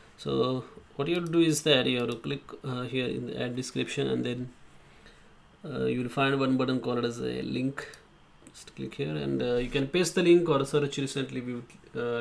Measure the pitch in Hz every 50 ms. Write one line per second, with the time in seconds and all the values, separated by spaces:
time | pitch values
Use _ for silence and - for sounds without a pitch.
0 | - - - - - 143 139 131 127 127 131 131 120 - - - - - - -
1 | 143 165 175 180 170 160 165 170 165 156 151 147 - 160 143 127 123 131 127 123
2 | 120 120 120 - - 143 143 139 - - - - - 135 127 123 123 113 127 131
3 | 127 120 - 131 123 117 - 123 123 120 120 127 127 - - 131 127 - - 143
4 | 135 131 127 123 123 123 123 123 123 123 - - - - - - - - - -
5 | - - - - - - - - - - - - - 165 127 131 131 127 123 123
6 | 123 120 - 139 135 135 139 139 135 131 131 127 131 127 131 127 - 123 123 120
7 | 120 120 117 120 127 123 123 127 127 131 131 127 127 135 139 - - - - -
8 | - - - - - - - - - - - - - - - - 67 - - -
9 | 143 151 151 151 143 139 135 131 123 123 123 123 123 127 - 139 135 135 - 180
10 | 180 165 - 190 175 175 175 175 170 165 143 135 135 - - 147 143 135 - -
11 | 135 135 - 139 131 131 131 131 120 123 123 120 120 - - - - - - 127
12 | 120 120 117 117